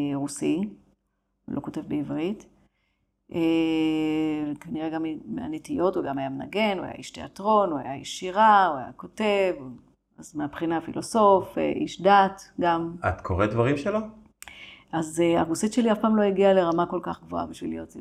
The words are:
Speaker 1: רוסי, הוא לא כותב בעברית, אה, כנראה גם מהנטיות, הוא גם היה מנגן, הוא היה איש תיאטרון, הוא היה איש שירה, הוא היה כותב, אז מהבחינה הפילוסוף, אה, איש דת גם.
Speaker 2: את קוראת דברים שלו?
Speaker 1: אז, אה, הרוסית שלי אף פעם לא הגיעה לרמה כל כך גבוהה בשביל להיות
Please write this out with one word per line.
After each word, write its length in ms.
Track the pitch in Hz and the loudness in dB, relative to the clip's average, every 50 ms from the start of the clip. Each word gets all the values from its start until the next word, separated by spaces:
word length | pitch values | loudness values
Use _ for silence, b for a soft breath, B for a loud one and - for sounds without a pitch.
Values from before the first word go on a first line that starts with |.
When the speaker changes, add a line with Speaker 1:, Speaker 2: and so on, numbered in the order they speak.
| 143 143 139 | -2 -2 -2
Speaker 1:
רוסי, 420 | 139 139 143 - - 151 147 151 175 202 208 - - _ _ _ _ _ _ _ _ _ _ _ _ _ | -4 -4 -6 -6 -4 -2 0 0 0 -2 -6 -8 -16 _ _ _ _ _ _ _ _ _ _ _ _ _
הוא 100 | - - | -8 -8
לא 60 | - | -6
כותב 200 | - 156 - - - | -8 -8 -10 -10 -8
בעברית, 580 | - 151 151 143 147 143 147 160 190 214 - - _ _ _ _ _ _ _ _ _ _ _ _ _ _ _ _ _ - | -6 -6 -6 -6 -6 -6 -6 -4 -6 -6 -8 -12 _ _ _ _ _ _ _ _ _ _ _ _ _ _ _ _ _ -4
אה, 1200 | 170 165 160 165 165 165 160 160 160 160 160 156 156 156 156 156 156 156 156 151 151 151 147 143 - | 0 2 2 2 2 2 2 2 2 2 2 2 0 0 0 0 0 0 -2 -2 -2 -4 -6 -6 -8
כנראה 300 | - 175 - 156 160 160 | -8 -8 -6 -6 -4 -4
גם 160 | 160 160 160 156 156 - - | -4 -4 -4 -6 -6 -8 -10
מהנטיות, 680 | - - 160 160 156 160 156 - 156 147 165 170 190 190 | -10 -10 -8 -6 -8 -8 -8 -8 -6 -2 0 0 2 0
הוא 80 | 175 139 | 0 -4
גם 140 | 139 139 | -4 -4
היה 120 | 139 135 - | -4 -4 -6
מנגן, 480 | - 139 - 151 180 208 220 208 196 | -6 -8 -10 -6 -2 -2 0 0 -2
הוא 80 | 175 - | -4 -6
היה 100 | - - | -10 -12
איש 160 | - - - | -14 -16 -16
תיאטרון, 600 | - 165 151 - - - 196 214 214 208 196 175 | -14 -14 -16 -14 -12 -4 0 4 4 4 4 2
הוא 80 | 151 135 | 0 -4
היה 140 | 120 127 175 | -4 -6 -8
איש 260 | 175 - - - - | -10 -10 -12 -12 -10
שירה, 480 | 185 185 180 208 220 220 208 196 185 | -8 -4 2 6 6 8 8 8 6
הוא 100 | 170 147 | 4 2
היה 140 | 131 113 - - | -2 -6 -10 -14
כותב, 580 | - - 180 _ - 220 208 202 196 190 180 165 143 131 131 120 - _ _ _ _ _ _ _ | -16 -18 -16 _ -2 0 0 2 2 2 2 0 -4 -8 -14 -16 -18 _ _ _ _ _ _ _
אז 180 | - - - - | -20 -20 -12 -8
מהבחינה 420 | 147 147 147 - - 170 160 165 | -8 -8 -8 -6 -4 -4 -2 -2
הפילוסוף, 800 | 160 160 - - 156 - - - 226 208 202 196 185 - - - | -2 -4 -6 -10 -10 -8 -2 2 4 6 6 6 4 2 -2 -4
אה, 140 | 165 156 147 - | -2 -2 -2 -2
איש 260 | - 156 160 - - | -2 -4 -6 -6 0
דת 500 | 175 196 202 196 196 190 190 - - - - - | 4 6 6 6 6 4 0 -8 -18 -14 -6 -2
גם. 340 | 175 170 170 165 165 170 170 175 - | 0 0 0 0 -2 -6 -8 -4 -2
Speaker 2:
את 140 | 95 92 - | -2 -2 -2
קוראת 280 | - - 90 87 104 107 | -4 -4 0 0 0 0
דברים 280 | 117 117 117 135 147 | 2 2 2 2 0
שלו? 220 | - - 202 208 220 220 - - - - _ _ _ B B B B B B B B B B - | 0 -2 -2 -2 -2 -4 -4 -12 -20 -20 _ _ _ B B B B B B B B B B -4
Speaker 1:
אז, 280 | 160 160 156 156 165 | -4 -4 -4 0 2
אה, 180 | 170 170 170 170 | 2 4 4 2
הרוסית 320 | 165 165 160 - 214 214 - | 2 0 0 -2 -2 0 0
שלי 180 | 247 226 226 | 2 2 2
אף 80 | 208 214 | 2 2
פעם 160 | 233 220 220 | 2 2 4
לא 60 | 214 | 4
הגיעה 320 | 208 202 196 185 196 196 190 | 4 2 4 4 6 6 6
לרמה 320 | 190 175 170 165 170 175 | 6 4 4 2 2 0
כל 140 | 170 185 175 - | 0 -2 -6 -6
כך 200 | 175 170 - 165 | -6 -10 -10 -10
גבוהה 220 | 165 175 170 170 | -8 -6 -6 -6
בשביל 240 | 156 160 - - 160 | -6 -8 -10 -8 -8
להיות 260 | 160 165 160 - - 156 | -8 -8 -10 -14 -16 -18